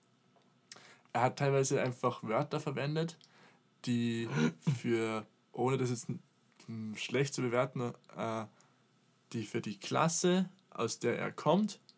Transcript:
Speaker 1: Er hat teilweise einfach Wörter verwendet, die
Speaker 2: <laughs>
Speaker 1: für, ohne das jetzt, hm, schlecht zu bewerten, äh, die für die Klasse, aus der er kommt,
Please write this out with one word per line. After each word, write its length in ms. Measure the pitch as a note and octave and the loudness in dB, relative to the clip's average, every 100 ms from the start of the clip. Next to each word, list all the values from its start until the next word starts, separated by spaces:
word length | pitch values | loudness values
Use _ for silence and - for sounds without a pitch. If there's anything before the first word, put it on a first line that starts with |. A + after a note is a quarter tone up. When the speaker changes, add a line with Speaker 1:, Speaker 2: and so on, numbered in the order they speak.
| _ _ _ _ _ _ _ - - - _ | _ _ _ _ _ _ _ -20 -20 -20 _
Speaker 1:
Er 80 | A#2+ | 2
hat 160 | B2 - | 2 2
teilweise 420 | C#3 C#3 C3 C#3+ | 2 4 4 2
einfach 400 | B2 A#2+ B2 - | 0 0 -2 -2
Wörter 380 | A2+ A2+ D3+ D3+ | -2 0 0 -2
verwendet, 580 | D3+ C3+ C#3+ D#3 E3 - - - - _ _ _ - | -4 -2 -2 -2 -2 -6 -20 -20 -20 _ _ _ -2
die 440 | A#2+ A#2 A#2 A#2 | 0 0 0 -2
Speaker 2:
<laughs> 520 | C#3+ D#3 - - B2 | 0 0 2 0 0
Speaker 1:
für, 440 | A#2+ A2+ A2+ A2 G#2+ _ _ | 2 2 2 -2 -6 _ _
ohne 260 | - B2 C3 | -2 0 2
das 120 | B2 | 0
jetzt, 180 | A#2+ - - - _ _ - - | -2 -4 -8 -12 _ _ -20 -12
hm, 280 | A2+ A2 G#2+ | -8 -8 -8
schlecht 380 | - B2 C#3 | -2 0 0
zu 80 | - | 0
bewerten, 400 | B2+ A#2+ C#3 C3+ A#2+ - - - | 0 2 0 -2 -6 -6 -14 -6
äh, 300 | A2+ A2+ G#2+ - _ _ _ _ _ _ _ | -4 -4 -6 -14 _ _ _ _ _ _ _
die 100 | A#2 G2+ | -8 -4
für 160 | A2+ | -4
die 180 | A2 G2+ | -6 -8
Klasse, 680 | - C3 E3 - F3+ F#3 F#3 - _ | -2 2 2 4 4 4 2 -6 _
aus 300 | - A2+ - | -4 -2 0
der 180 | A#2+ - | 0 0
er 140 | G2+ | -4
kommt, 480 | - D3+ F3+ G#3+ - - | -2 2 4 2 -4 -16